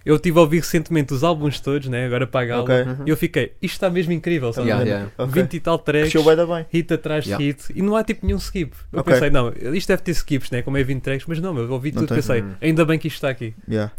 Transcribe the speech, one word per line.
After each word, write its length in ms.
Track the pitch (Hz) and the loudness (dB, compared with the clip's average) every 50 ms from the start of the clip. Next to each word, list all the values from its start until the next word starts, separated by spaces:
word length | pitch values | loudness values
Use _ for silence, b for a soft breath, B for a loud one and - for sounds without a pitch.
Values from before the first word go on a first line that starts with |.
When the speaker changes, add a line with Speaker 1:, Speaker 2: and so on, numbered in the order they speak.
| - | 0
Speaker 1:
Eu 140 | - 151 147 | 2 2 4
tive 180 | - 180 151 170 | 2 4 6 6
a 40 | |
ouvir 160 | 170 147 160 170 | 6 6 4 0
recentemente 540 | - - - 165 156 - 170 156 143 127 | 0 0 -2 -2 -2 0 0 -2 0 0
os 120 | 139 123 147 | -2 0 0
álbuns 340 | 170 175 151 147 147 131 - | 0 0 0 -2 -2 -4 -4
todos, 300 | - 135 139 147 135 131 | -4 -4 -4 -4 -4 -4
né? 180 | 123 120 127 | -4 -4 -4
Agora 200 | 127 120 123 127 | -2 -2 -2 -2
paga 340 | 117 - 131 123 117 120 120 | -2 -2 -2 -2 -2 -2 -2
Speaker 2:
Ok. 180 | 117 123 127 123 | 0 2 2 2
Speaker 1:
álbum. 100 | 127 123 | 2 0
Speaker 3:
Uhum. 100 | 127 139 139 | -4 -4 -2
Speaker 1:
E 40 | 151 | -2
eu 60 | 156 | 0
fiquei, 380 | 151 175 165 - 147 120 - - - | 0 -2 -2 -2 -2 -2 -2 -4 -6
isto 120 | - 180 - | -8 -6 -4
está 140 | - 202 185 | -2 -2 0
mesmo 220 | 175 180 175 160 | 0 0 0 0
incrível, 400 | 175 156 - 170 170 156 127 117 | -2 -2 -2 -2 -2 -2 -2 -2
sabe? 160 | 113 127 123 117 | -2 -2 0 0
Speaker 3:
Yeah, 160 | 107 104 123 110 | 2 2 0 0
yeah. 220 | 101 101 101 110 - - | -2 -2 -4 -8 -6 -6
Speaker 2:
Ok. 240 | 123 135 131 185 | -4 0 2 2
Speaker 1:
Vinte 120 | 185 - - | 0 0 -2
e 60 | 156 | -4
tal 180 | - 170 165 156 | -2 0 0 0
tracks, 340 | - 151 147 151 151 156 | 0 0 2 2 2 2
Speaker 2:
Cresceu 100 | 156 160 | 2 4
bué 140 | 151 160 156 | 6 6 6
da 100 | 160 170 | 6 4
bem. 200 | 165 175 165 160 - | 2 -2 -4 -4 -2
Speaker 1:
hit 220 | - 170 160 - | -2 -2 0 0
atrás 320 | 170 156 - 156 151 156 127 | -2 -2 -2 -4 -4 -4 -2
de 60 | 98 | -2
Speaker 3:
Yeah. 140 | 98 147 143 | -2 -2 -2
Speaker 1:
hit. 200 | 143 143 - - - - | -2 -4 -4 -8 -6 -4
E 60 | - | -2
não 140 | 185 202 214 | 0 0 0
há 80 | 220 220 | 0 0
tipo 200 | - 214 - - | -2 -4 -4 -2
nenhum 120 | 190 202 185 | -2 -2 -2
skip. 340 | - - - - 160 131 - - - - | -4 -6 -6 -6 -6 -6 -10 -14 -16 -8
Eu 80 | - - | -6 -4
Speaker 2:
Ok. 140 | - 175 143 | 2 4 4
Speaker 1:
pensei, 160 | 127 151 143 | 4 8 8
não, 220 | 139 135 123 117 - - - 123 156 | 8 8 8 4 -2 -4 -4 -2 -2
isto 140 | 196 - - | -2 0 0
deve 140 | 190 175 | 0 0
ter 100 | - 180 | 0 0
skips, 380 | 151 - - - 147 131 - - | 0 0 0 2 0 0 0 -2
né? 120 | 127 123 | -4 -4
Como 140 | 123 139 135 | -2 0 0
é 80 | 139 135 | 0 0
vinte 180 | 127 139 127 | 0 -2 -2
tracks, 240 | - 135 135 135 - | -2 -4 -4 -4 -4
mas 140 | - 165 156 | -6 -6 -4
não, 160 | 170 190 170 | -4 -4 -4
eu 160 | 123 117 117 | -4 -4 -4
ouvi 180 | 131 127 127 156 | -4 -4 -4 -4
Speaker 2:
Não 120 | - - | -2 -2
Speaker 1:
tudo, 60 | 156 143 | -2 0
Speaker 2:
tem. 80 | 117 117 | 0 0
Speaker 1:
pensei, 240 | 104 107 131 117 | 0 0 0 0
Speaker 3:
Uhum. 120 | 104 98 98 - | -2 -4 -6 -4
Speaker 1:
ainda 240 | 131 160 160 160 165 | -2 0 2 4 2
bem 140 | 151 160 156 | 2 2 0
que 80 | - 156 | -2 -6
isto 80 | - | -6
está 140 | - - 139 | -4 -4 -4
aqui. 240 | 131 - 123 110 - - - - | -4 -4 -8 -10 -10 -12 -8 -4
Speaker 2:
Yeah. 220 | 110 107 104 107 - | -2 -2 -2 -4 -6